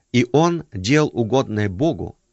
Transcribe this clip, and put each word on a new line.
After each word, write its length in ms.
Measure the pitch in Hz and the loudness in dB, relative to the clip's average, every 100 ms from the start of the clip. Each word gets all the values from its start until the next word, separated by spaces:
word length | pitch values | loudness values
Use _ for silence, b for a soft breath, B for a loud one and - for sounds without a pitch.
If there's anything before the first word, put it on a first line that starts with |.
| _ | _
«и 140 | 123 123 | -2 2
он 320 | 143 170 170 151 | 2 2 0 -8
делал 380 | 101 92 147 151 | -6 0 2 2
угодное 560 | - 110 131 107 107 104 | -2 0 0 0 -2 -2
Богу, 500 | 90 160 98 87 - _ | -2 -4 -4 -10 -14 _